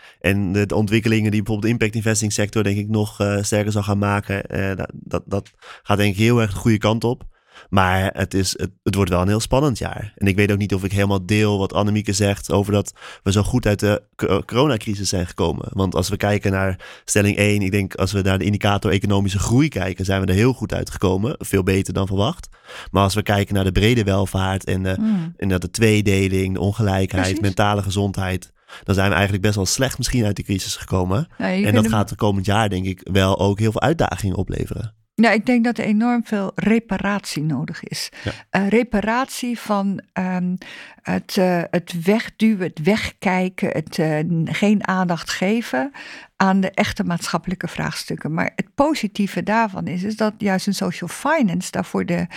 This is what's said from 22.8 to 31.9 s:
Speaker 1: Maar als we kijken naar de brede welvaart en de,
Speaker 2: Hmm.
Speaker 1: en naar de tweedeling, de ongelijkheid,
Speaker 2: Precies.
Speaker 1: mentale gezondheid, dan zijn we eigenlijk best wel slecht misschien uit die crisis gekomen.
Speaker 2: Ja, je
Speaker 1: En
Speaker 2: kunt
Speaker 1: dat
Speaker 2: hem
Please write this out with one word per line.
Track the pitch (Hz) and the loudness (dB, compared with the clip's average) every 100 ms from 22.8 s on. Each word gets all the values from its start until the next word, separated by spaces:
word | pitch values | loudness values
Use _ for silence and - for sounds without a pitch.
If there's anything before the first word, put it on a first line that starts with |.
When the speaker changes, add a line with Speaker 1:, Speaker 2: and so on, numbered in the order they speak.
| - | -2
Speaker 1:
Maar | 95 | 2
als | 98 104 | 2 2
we | |
kijken | 101 101 101 101 | 0 0 2 2
naar | |
de | 95 | 2
brede | 92 107 123 | 4 4 4
welvaart | 101 95 98 95 95 98 | 2 2 0 -2 -2 -2
en | - 92 | -2 -2
de, | 92 | -2
Speaker 2:
Hmm. | 95 220 92 82 - | 0 0 0 -2 -6
Speaker 1:
en | 98 | -2
naar | 90 | -2
de | 87 | -2
tweedeling, | - 110 107 104 98 95 95 95 | 0 4 4 4 2 2 2 0
de | 95 | 0
ongelijkheid, | 101 98 104 95 95 95 | -2 0 0 2 0 0
Speaker 2:
Precies. | 92 98 | 0 0
Speaker 1:
mentale | 101 95 104 104 | -2 2 2 2
gezondheid, | 95 98 101 95 92 92 - _ _ - | 0 0 0 -2 -4 -4 -8 _ _ -12
dan | - 98 | 0 2
zijn | 98 | 4
we | |
eigenlijk | 87 98 101 | 4 2 2
best | 107 104 | 0 0
wel | 92 | 0
slecht | - 127 - | 0 -2 -2
misschien | 123 127 104 | -2 0 0
uit | 101 | -2
die | - | -4
crisis | 98 - - | -4 -4 -10
gekomen. | - 92 92 101 165 - | -2 -2 0 0 -2 -4
Speaker 2:
Ja, | 190 | -2
je | 185 | 0
Speaker 1:
En | |
Speaker 2:
kunt | 202 110 | 2 4
Speaker 1:
dat | |
Speaker 2:
hem | 220 | 4